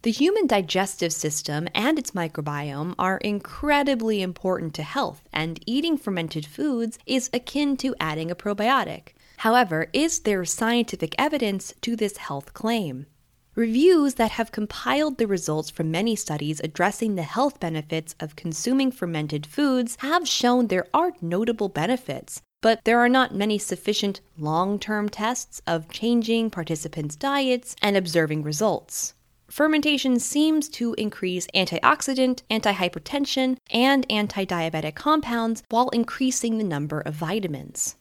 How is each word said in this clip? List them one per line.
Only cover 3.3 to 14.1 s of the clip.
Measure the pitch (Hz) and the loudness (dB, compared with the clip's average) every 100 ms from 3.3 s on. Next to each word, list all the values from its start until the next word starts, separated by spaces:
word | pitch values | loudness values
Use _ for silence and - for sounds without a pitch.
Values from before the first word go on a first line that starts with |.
| 208 - - 294 285 277 254 220 208 | -4 -6 -6 0 2 2 0 0 0
important | 185 170 190 185 165 | -2 -4 -2 -2 -4
to | 151 | -6
health, | 151 277 233 147 _ | -6 -4 -4 -6 _
and | - 160 165 - | -6 -4 -6 -2
eating | 254 330 302 | -2 0 -2
fermented | - 180 165 160 151 | -2 -4 -4 -6 -8
foods | - 302 247 226 - | -6 -2 -2 -4 -6
is | - 262 247 | -2 -2 -2
akin | 254 - 285 285 269 | -6 -4 -2 0 0
to | 262 - | -2 -2
adding | 160 156 165 | -4 -4 -4
a | |
probiotic. | 175 208 202 220 269 175 - - _ _ - | -4 -4 0 2 2 0 -8 -14 _ _ -2
However, | 220 240 220 156 160 | 4 4 4 0 0
is | - 320 - | 0 0 0
there | - 196 175 | 0 0 -2
scientific | - 226 240 233 190 160 - | -2 2 2 0 -2 -4 0
evidence | 294 294 220 196 - - | 0 0 -2 -2 -8 -8
to | - 233 | -6 -2
this | 208 202 | -2 -4
health | - 139 - | -10 -10 -10
claim? | - 220 233 170 131 143 _ _ _ _ | -6 -2 -2 -2 -8 -12 _ _ _ _
Reviews | - 233 233 339 349 285 | -2 2 6 8 8 4